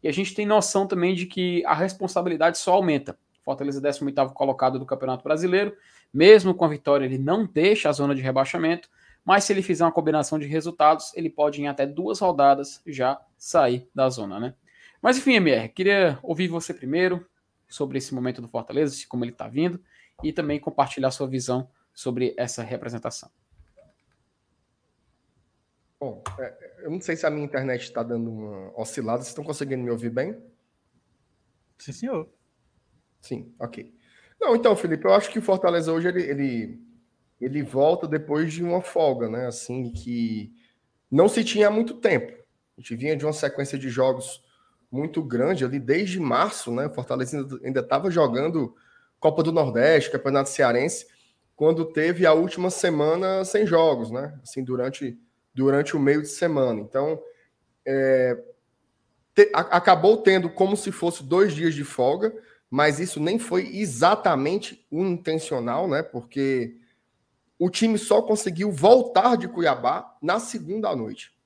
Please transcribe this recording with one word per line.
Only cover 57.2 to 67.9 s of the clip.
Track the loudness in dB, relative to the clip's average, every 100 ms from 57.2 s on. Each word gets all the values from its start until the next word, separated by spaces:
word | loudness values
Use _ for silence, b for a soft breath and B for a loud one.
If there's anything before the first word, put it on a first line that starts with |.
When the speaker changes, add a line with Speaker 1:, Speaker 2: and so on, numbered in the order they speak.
| B B B _ _ _
Speaker 2:
é, | -4 0 4 4 2 -2 -8 -20 _ _ _ _ _ _ _
te-, | 6 6
a-, | 6 2 2
acabou | 6 6 6 6
tendo | 4 4 0
como | 0 0
se | 0 -4
fosse | -4 -4 -4
dois | -2 2 2
dias | 2 -2
de | -2
folga, | -8 0 0 2 -2 -6 B B _
mas | 2 2 2
isso | -4 -4
nem | -2 -2
foi | 0 -2 -2 -4
exatamente | -4 4 4 4 2 2 0 -2 -6 -18 _
intencional, | -4 -2 -2 -2 -4 -4 -4 -2 -2 -2
né? | -2
Porque | -4 -10 -10 -4 0 0 -2 b b b b _ _ _ _ _
o | -2
time | 2 0